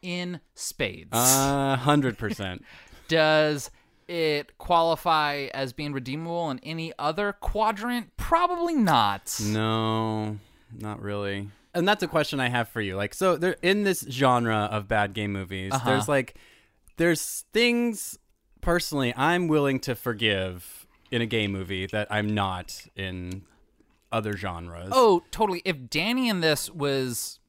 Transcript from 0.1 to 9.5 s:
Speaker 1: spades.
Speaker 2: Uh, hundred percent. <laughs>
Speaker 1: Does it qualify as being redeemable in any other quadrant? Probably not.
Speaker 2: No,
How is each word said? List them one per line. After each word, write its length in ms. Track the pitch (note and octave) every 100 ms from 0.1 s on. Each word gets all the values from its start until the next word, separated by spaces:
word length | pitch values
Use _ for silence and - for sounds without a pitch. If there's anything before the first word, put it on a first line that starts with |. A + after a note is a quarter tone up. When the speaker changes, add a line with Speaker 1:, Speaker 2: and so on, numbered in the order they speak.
| F3 F3+ F3 _
Speaker 1:
spades. 600 | - - - A2+ F#2 E2+
Speaker 2:
Uh, 640 | A#2 B2 C3+ C3+ C#3 C3+ C3+
hundred 420 | C3 D3 C3 A2
percent. 440 | G#2+ G#2+ G2 F2+ - - -
<laughs> 220 | - -
Speaker 1:
Does 640 | D#3+ D#3 D#3 D#3 D3+ - - _ _ -
it 480 | E3+ D#3+ D3 C#3+ _
qualify 880 | - E3+ E3 D#3+ F3 D#3 D3 C#3+ C3+
as 220 | - C3+
being 200 | B2 D3
redeemable 580 | C#3 B2 C#3+ E3 E3+ E3
in 80 | B2+
any 340 | - E3 E3 -
other 340 | D3 D#3+ G3+
quadrant? 840 | G3+ - G#3 A3 G3+ A#3 B3 G3+ -
Probably 600 | - E4 F4 F4 F4 D#4+
not. 600 | G3+ C#3 G#2 G2 - -
Speaker 2:
No, 960 | G#2